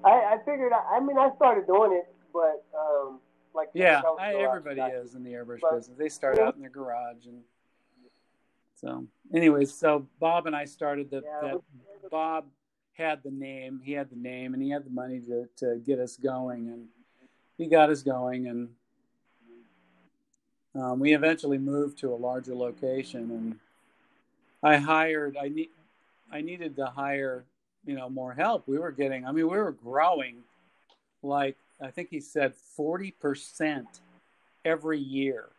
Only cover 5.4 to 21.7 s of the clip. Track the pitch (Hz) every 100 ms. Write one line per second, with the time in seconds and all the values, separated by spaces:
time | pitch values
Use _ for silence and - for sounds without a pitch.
5.4 | 117 120 165 120 113 127 151 - 135 131
6.4 | - 143 131 135 127 120 120 120 120 120
7.4 | 117 _ _ _ _ _ 123 _ _ _
8.4 | _ _ _ _ - 62 64 _ - 165
9.4 | 165 143 139 - 160 147 135 _ 160 170
10.4 | 160 147 143 - 147 143 139 135 151 151
11.4 | 143 135 _ 131 - - - 160 160 160
12.4 | 143 _ _ _ _ - 160 151 135 135
13.4 | 135 135 131 135 131 143 135 120 123 127
14.4 | 127 131 135 143 135 127 127 127 120 120
15.4 | 120 - 127 117 120 131 127 - 135 127
16.4 | 127 123 117 117 113 _ _ _ _ _
17.4 | _ - 165 160 151 143 135 127 127 127
18.4 | 123 120 120 _ _ _ _ _ _ _
19.4 | 117 117 113 _ _ _ _ _ _ _
20.4 | _ _ _ 135 131 127 143 151 160 160
21.4 | 143 135 139